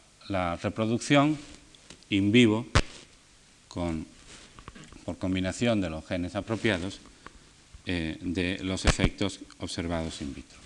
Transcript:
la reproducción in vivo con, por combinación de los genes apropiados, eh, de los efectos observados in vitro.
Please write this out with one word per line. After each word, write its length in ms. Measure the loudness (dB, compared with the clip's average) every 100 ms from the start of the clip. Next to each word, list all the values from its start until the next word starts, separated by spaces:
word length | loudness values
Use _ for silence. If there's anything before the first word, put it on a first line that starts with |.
| -20 -20 -4
la 300 | -2 0 -2
reproducción 800 | -4 -2 0 -2 4 6 6 2 -6 -20 -20 -20 -20 -20 -2
in 220 | 2 6
vivo 360 | 8 8 6 2 0 0 -8 -20 -20 -20 -20 -20 -20 -10
con, 380 | -4 -2 -4 -8 -16 -20 -20 -20 -18 -18 -18 -20 -12 -10
por 120 | -6
combinación 640 | -2 0 -2 0 2 2
de 80 | 0
los 160 | -4 -6
genes 300 | -4 -4 -6
apropiados, 640 | -4 0 2 2 -2 -8 -18 -20 -20 -20 -20 -20 -20 -12 -4
eh, 300 | -2 -2 -4
de 380 | -4 -2 -2 -2
los 220 | -4 0 2
efectos 540 | 2 0 0 -4 -4 -14 -12
observados 640 | -8 -6 -4 -2 -4 -6
in 120 | -10
vitro. 240 | -10 -16 -20